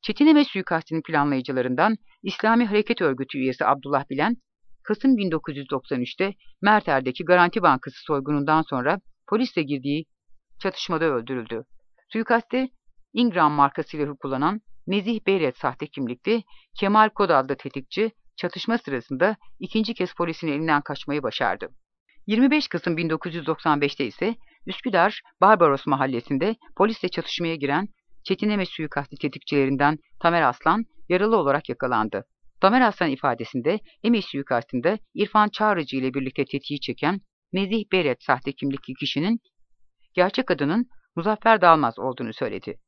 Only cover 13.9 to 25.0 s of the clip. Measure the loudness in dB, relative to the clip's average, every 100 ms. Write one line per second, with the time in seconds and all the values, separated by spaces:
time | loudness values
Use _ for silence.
13.9 | -4 -6 -6 -6 0 0 -2 -8 -16 -4
14.9 | -2 -2 -4 0 0 0 -2 -6 -6 -12
15.9 | -8 -8 -6 -2 -2 -2 -20 _ -4 2
16.9 | 4 4 2 2 2 2 -6 -6 -10 -8
17.9 | -4 -4 _ _ -8 -8 -6 -4 -4 -2
18.9 | -6 -6 0 0 0 -12 -14 -4 -2 -2
19.9 | -4 -6 -4 -6 -4 -6 -4 0 0 0
20.9 | -10 -6 -4 -4 -2 -2 -2 -8 -14 _
21.9 | _ _ _ -4 2 4 2 -2 -6 -4
22.9 | -2 -2 -4 -6 -8 -6 -2 0 0 0
23.9 | -2 -8 -4 -6 -6 -14 _ -14 -10 -2
24.9 | 2